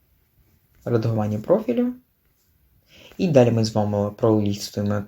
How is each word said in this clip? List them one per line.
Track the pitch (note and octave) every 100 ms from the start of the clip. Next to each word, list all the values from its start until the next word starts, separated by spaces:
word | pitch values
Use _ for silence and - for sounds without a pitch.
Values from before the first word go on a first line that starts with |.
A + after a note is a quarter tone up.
| _ _ _ _ _ _ _ _ -
Редагування | A#2+ A2+ A2 G#2 G#2+
профілю. | - F#3+ A3 A#3+ B3 B3 _ _ _ _ _ _ _ _ _ - - -
І | F#3
далі | C3+ A#2+
ми | A#2 A2
з | A2
вами | G#2 G#2 G2+
пролістуємо | G#2 A2+ G#2+ G2+ G2+ - - G2+ G#2